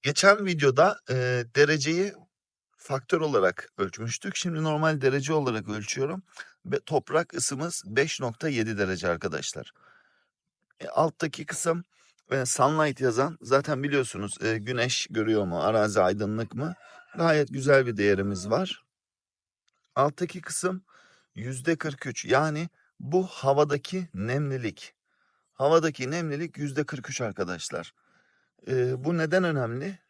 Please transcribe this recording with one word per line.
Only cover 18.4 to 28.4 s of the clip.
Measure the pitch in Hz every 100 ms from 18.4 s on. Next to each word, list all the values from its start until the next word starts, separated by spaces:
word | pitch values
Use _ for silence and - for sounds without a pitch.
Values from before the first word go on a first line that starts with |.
| 98
var. | 120 185 - _ _ _ _ _ _ _ _ _ _ _
Alttaki | - 143 143 175 180
kısım | - - 180 185 _ _ _ _ _
yüzde | - 113 131 139 160
kırk | 156 139 139
üç, | 107
yani | 87 131 156 151 170 _ _ _
bu | 131 180 185
havadaki | - 135 139 151 147 - 185 -
nemlilik. | 92 107 135 147 131 117 - - _ _ _ _ _ _
Havadaki | _ 139 165 160 139 127
nemlilik | 165 160 143 165 -
yüzde | 147 135
kırk | 147 131 120
üç | 135
arkadaşlar. | 117 92 90 90 - - 85 _ _ _ _ _